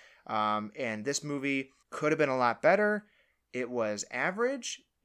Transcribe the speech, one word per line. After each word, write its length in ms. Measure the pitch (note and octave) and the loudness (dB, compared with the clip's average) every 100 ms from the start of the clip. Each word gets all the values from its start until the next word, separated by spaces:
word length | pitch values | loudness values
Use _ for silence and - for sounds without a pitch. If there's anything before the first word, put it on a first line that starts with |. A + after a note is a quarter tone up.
| - - - | -20 -20 -4
Um, 420 | A2 G#2+ G#2+ G#2+ C#3+ | 0 2 0 -2 -6
and 280 | A#2+ G#2+ | -4 -4
this 200 | A#2+ C#3 | -4 -4
movie 480 | D3 C#3+ C#3 C3+ C3 _ _ | -4 -4 -2 -2 -4 _ _
could 220 | - D3+ | -2 0
have 60 | D3+ | 2
been 80 | C#3+ | 2
a 80 | C3 | 4
lot 240 | A#2+ A2+ | 2 4
better. 460 | D#3 G3 G#3 G#3 - _ _ _ _ | 4 6 4 0 -6 _ _ _ _
It 160 | B2+ B2 | -8 -4
was 340 | B2 G#2+ G#2 - | -2 -2 -2 -6
average, 680 | B2 D#3 F#3+ B3 C#4 - - _ _ | -2 -2 0 -2 -2 -8 -12 _ _